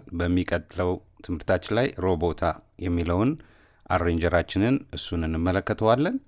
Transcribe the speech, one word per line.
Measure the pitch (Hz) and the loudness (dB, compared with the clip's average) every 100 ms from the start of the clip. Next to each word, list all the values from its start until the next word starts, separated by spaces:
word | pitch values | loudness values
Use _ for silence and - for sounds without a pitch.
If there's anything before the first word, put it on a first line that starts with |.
| - | -4
በሚቀጥለው | 85 87 90 87 85 - 87 90 90 - - | -4 0 2 0 -2 -4 -4 -2 -2 -8 -16
ትምህርታችን | - 80 - 92 - 110 | -8 -6 0 0 0 0
ላይ | 135 - | 0 0
ሮቦታ | 92 85 85 78 85 - - - | 0 2 0 0 -2 -4 -10 -8
የሚለውን | 90 87 82 90 123 156 - - _ _ - | -2 0 0 2 2 0 -8 -20 _ _ -2
አሬንጀራችንን | 90 87 85 85 87 - 95 113 139 - | 0 0 0 2 2 0 0 0 0 -4
እሱን | 80 - 85 | -12 -6 -4
እንመለከተዋለን። | 80 80 85 92 - 104 110 123 175 262 | -2 0 0 0 0 0 4 4 2 -4